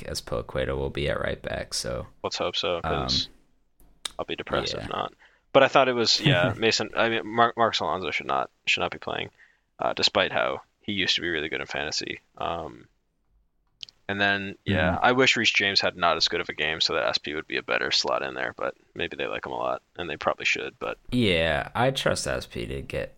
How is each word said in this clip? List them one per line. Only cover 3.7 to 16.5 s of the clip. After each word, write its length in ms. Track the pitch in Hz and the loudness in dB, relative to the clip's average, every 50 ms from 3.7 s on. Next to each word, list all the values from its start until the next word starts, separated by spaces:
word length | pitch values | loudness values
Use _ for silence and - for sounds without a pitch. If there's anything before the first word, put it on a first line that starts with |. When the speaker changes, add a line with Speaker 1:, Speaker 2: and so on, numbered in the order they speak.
| _ _ - - - _ - - - - | _ _ -20 -20 -16 _ -12 -10 -8 -8
Speaker 2:
I'll 80 | - | -8
be 100 | - 78 | -6 -6
depressed 380 | - - - 69 - - - - | -8 -6 -4 -2 -2 -2 -2 -4
Speaker 1:
yeah. 80 | - - | -6 -6
Speaker 2:
if 60 | - | -4
not. 240 | - - - - - _ - - _ _ _ _ - | -4 -4 -4 -6 -8 _ -20 -20 _ _ _ _ 6
But 100 | 135 135 | 6 8
I 40 | 127 | 8
thought 220 | - 147 135 131 | 8 6 6 6
it 40 | 123 | 4
was, 260 | 120 113 104 - - | 2 4 4 4 4
Speaker 1:
<laughs> 0 | |
Speaker 2:
yeah, 320 | - 151 90 87 87 95 104 104 | 4 4 4 4 4 2 2 2
Mason, 320 | 107 113 - - 113 - - | 2 2 2 2 0 -2 0
I 140 | - 107 117 | 0 2 2
mean, 120 | 113 113 - 107 | 2 0 -4 0
Mar-, 260 | 110 117 117 117 - | 2 4 4 4 4
Marcos 260 | 123 117 107 - - | 4 2 2 2 0
Alonso 280 | 98 82 78 92 92 76 | 0 0 -2 -2 -2 -4
should 160 | - - - 64 | -4 -4 -2 0
not, 220 | 69 65 60 - _ _ _ | 0 0 0 -2 _ _ _
should 160 | - - - | 0 0 0
not 100 | 90 85 | 0 -2
be 60 | - 78 | -4 -6
playing, 300 | - - - - - - - _ - - _ _ _ _ _ - | -8 -6 -4 -4 -6 -6 -10 _ -20 -20 _ _ _ _ _ -2
uh, 140 | - 58 - | -2 -2 0
despite 380 | - - - - 98 92 - | 2 0 2 4 4 2 2
how 300 | - - 58 64 69 - - _ _ _ | 2 0 0 0 -2 -4 -8 _ _ _
he 120 | _ - 104 | _ -6 -2
used 220 | 98 90 82 - | 0 0 0 0
to 60 | - | 0
be 80 | 80 85 | 0 -2
really 200 | 82 76 73 78 | -2 -2 -2 -4
good 120 | 67 65 | -4 -6
in 60 | 67 - | -6 -6
fantasy. 540 | - 67 73 76 - - - - - - - _ _ - | -6 -4 -4 -4 -4 -4 -4 -6 -8 -10 -14 _ _ -6
Um, 480 | - 85 85 85 80 69 62 60 - _ _ _ _ _ _ _ _ _ _ _ _ _ _ _ _ _ _ _ - - - _ _ - | -6 -4 -4 -4 -6 -10 -12 -16 -20 _ _ _ _ _ _ _ _ _ _ _ _ _ _ _ _ _ _ _ -18 -18 -18 _ _ -6
and 100 | 101 101 | -2 0
then, 380 | 101 101 101 98 98 98 98 - - | 2 2 2 0 -2 -6 -10 -6 -2
yeah, 300 | - - - 78 - 92 | 0 2 4 4 2 2
Speaker 1:
Mm-hmm. 100 | - - | 4 4
Speaker 2:
I 60 | 120 127 | 4 6
wish 240 | 127 131 123 - 123 | 6 4 4 4 4
Reece 140 | 110 - | 2 2
James 280 | - - 101 98 98 - | 4 4 2 2 4 2
had 160 | - 95 90 | 2 2 2
not 220 | 90 87 85 78 80 | 2 2 4 4 4
as 100 | - - | 2 2
good 140 | 85 85 | 0 0
of 80 | 85 | -2
a 40 | - | -4